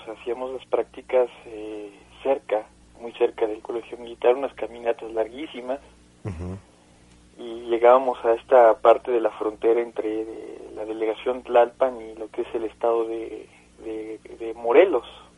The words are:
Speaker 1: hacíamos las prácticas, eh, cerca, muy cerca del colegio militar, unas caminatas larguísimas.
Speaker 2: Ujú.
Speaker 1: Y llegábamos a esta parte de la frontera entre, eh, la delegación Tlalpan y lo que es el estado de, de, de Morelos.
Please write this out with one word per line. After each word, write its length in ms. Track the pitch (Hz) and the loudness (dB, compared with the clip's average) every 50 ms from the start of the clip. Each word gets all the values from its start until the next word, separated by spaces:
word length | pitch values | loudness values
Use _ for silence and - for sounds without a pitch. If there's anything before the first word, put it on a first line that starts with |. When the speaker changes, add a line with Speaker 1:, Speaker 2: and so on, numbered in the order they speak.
| - 113 | -12 -14
Speaker 1:
hacíamos 460 | 107 - - 123 117 127 127 131 131 | -14 -10 -8 -8 -6 -6 -6 -8 -8
las 120 | 123 - | -10 -6
prácticas, 640 | - - 117 110 - - 135 127 - - 127 123 120 - - - | -2 -2 -2 -2 -4 -10 -16 -8 -2 0 0 0 0 -2 -10 -18
eh, 460 | 120 113 107 107 107 107 107 104 101 98 95 - - - - - | -16 -14 -12 -12 -12 -12 -12 -14 -16 -18 -20 -20 -20 -20 -8 -2
cerca, 420 | 127 135 131 - - - 107 107 - _ _ _ _ - - | -2 -2 -2 -2 -2 -4 -4 -4 -6 _ _ _ _ -20 -16
muy 120 | 117 117 - | -14 -14 -2
cerca 320 | - 123 117 117 - 117 | 0 0 0 0 -2 -4
del 160 | 107 107 113 | -2 -2 -6
colegio 360 | - - 120 117 110 - 120 117 | -8 -8 -8 -8 -8 -10 -14 -14
militar, 360 | 120 117 117 - - 120 123 | -14 -16 -10 0 2 2 2
unas 180 | 135 139 127 - | 2 0 -6 -8
caminatas 580 | - 113 110 117 120 120 117 113 - 120 110 | -10 -10 -10 -10 -6 -4 -4 -4 -4 -8 -8
larguísimas. 680 | 113 110 110 110 117 131 160 - - 127 120 127 135 143 - - - _ _ _ _ _ - | -4 -4 -4 -4 -6 -10 -14 -12 -12 -12 -10 -8 -8 -10 -10 -16 -20 _ _ _ _ _ -12
Speaker 2:
Ujú. 340 | 107 90 80 90 90 92 98 - _ _ _ _ _ _ _ _ _ - _ _ _ _ - | -10 -10 -8 -10 -10 -10 -12 -14 _ _ _ _ _ _ _ _ _ -20 _ _ _ _ -18
Speaker 1:
Y 240 | 120 117 113 120 120 117 | -14 -12 -12 -12 -4 -4
llegábamos 540 | 117 113 117 120 127 131 135 127 123 - - | 0 4 8 8 8 8 6 2 -2 0 0
a 100 | 117 117 | 0 0
esta 420 | 117 - - 135 123 117 110 107 - | 0 2 4 6 8 8 8 6 6
parte 320 | - 113 113 - - 127 | 6 6 6 6 4 0
de 80 | 123 117 | 0 2
la 120 | 113 - | 2 0
frontera 500 | - - 107 107 107 - - 113 117 120 | -2 -2 -4 -6 -4 0 2 2 2 2
entre, 400 | 120 117 110 - 104 107 107 110 | 2 -2 -4 -6 -4 -4 -4 -4
eh, 500 | 110 113 113 - - - - - - - 113 | -6 -8 -10 -12 -14 -14 -14 -16 -16 -16 -12
la 100 | 110 107 | -12 -10
delegación 560 | 107 110 110 110 110 110 - - 127 127 127 123 | -8 -6 -4 -2 -2 -2 -2 -4 -4 -4 -4 -4
Tlalpan 560 | 123 123 120 120 120 - - 135 131 127 113 | 2 4 4 4 4 2 0 -2 -2 -2 -4
y 140 | 110 110 110 | -10 -14 -14
lo 140 | 110 110 107 | -12 -14 -10
que 140 | - - 117 | -8 -8 -6
es 40 | - - | -6 -4
el 100 | 120 110 | -6 -6
estado 400 | 107 - - - 117 117 117 113 | -6 -6 -4 -2 0 0 0 0
de, 440 | 113 117 113 110 - - - - - _ _ _ _ _ - 107 | -2 -4 -6 -8 -10 -12 -14 -16 -18 _ _ _ _ _ -14 -12
de, 360 | 110 110 110 110 110 110 107 - - 120 113 | -10 -10 -8 -10 -10 -12 -14 -16 -18 -16 -12
de 140 | 117 113 113 | -10 -10 -10
Morelos. 520 | 117 113 113 120 147 185 196 170 120 - - - - - - _ | -6 0 4 6 8 8 6 4 0 -4 -6 -12 -20 -20 -20 _